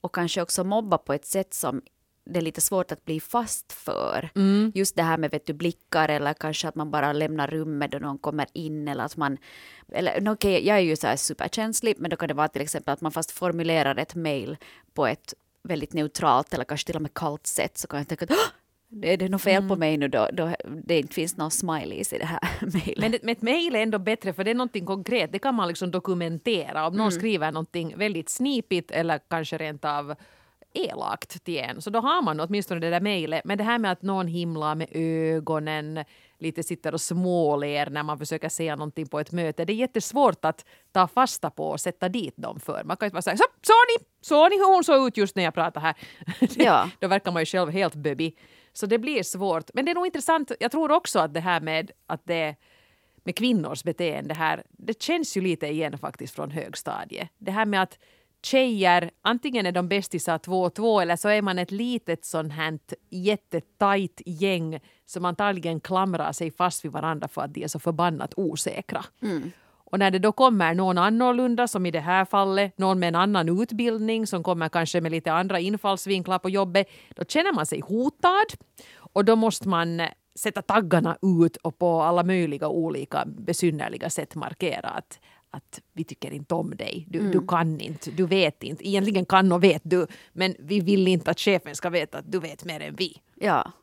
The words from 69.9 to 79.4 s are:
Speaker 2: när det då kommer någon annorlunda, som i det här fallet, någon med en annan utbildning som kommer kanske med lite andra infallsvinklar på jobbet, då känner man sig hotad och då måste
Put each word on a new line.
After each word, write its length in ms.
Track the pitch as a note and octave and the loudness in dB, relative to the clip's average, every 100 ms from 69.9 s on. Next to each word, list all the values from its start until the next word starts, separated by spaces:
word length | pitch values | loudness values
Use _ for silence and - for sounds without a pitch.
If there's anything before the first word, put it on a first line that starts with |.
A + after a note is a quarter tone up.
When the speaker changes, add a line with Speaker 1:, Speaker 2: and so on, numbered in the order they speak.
| A3 | 2
Speaker 2:
när 120 | G3 | 4
det 80 | F#3 | 4
då 140 | G#3 | 2
kommer 420 | G#3+ C4 A3 E3 | 6 4 6 4
någon 240 | E3+ F#3+ F3+ | 2 2 4
annorlunda, 680 | F#3 A3+ B3 B3 B3+ A#3 A#3+ | 4 4 4 4 2 2 0
som 180 | G#3 F3+ | 2 0
i 40 | |
det 100 | D#3+ | 0
här 240 | D#3 F#3 | 2 2
fallet, 540 | F#3+ G3+ G3 F#3+ G3+ - | 4 4 4 4 0 2
någon 200 | F#3+ F#3+ | 2 2
med 100 | F3 | 2
en 60 | |
annan 480 | E3 F#3+ G3+ E3 F3 | 4 4 4 2 2
utbildning 640 | A#3 G#3+ A#3 A3 A3 A3+ A3 | 0 0 0 0 0 -2 -2
som 160 | F#3 | -2
kommer 260 | E3 F3 D#3+ | -2 0 0
kanske 320 | F3 E3 F3+ | 0 0 0
med 120 | E3 | 0
lite 200 | E3 E3 | -2 0
andra 280 | D#3+ F#3 F#3+ | 0 2 0
infallsvinklar 800 | F3+ G#3 G3+ G3 - G3 F3+ F#3 | 0 -2 0 -2 0 -2 0 -2
på 120 | F#3 | 0
jobbet, 360 | F#3+ F#3+ F3 G3 - - - | 0 2 2 0 -4 -20 -10
då 80 | |
känner 280 | - D4+ F4+ | -2 0 2
man 140 | C4+ D#3 | 0 -2
sig 140 | C#3+ | -4
hotad 640 | D3 G#3 C4 - F4 F#4+ A4 - _ - - - | -2 0 0 2 2 4 2 -2 _ -20 -20 -20
och 280 | - - | -4 2
då 120 | G3+ | 6
måste 320 | A3+ | 6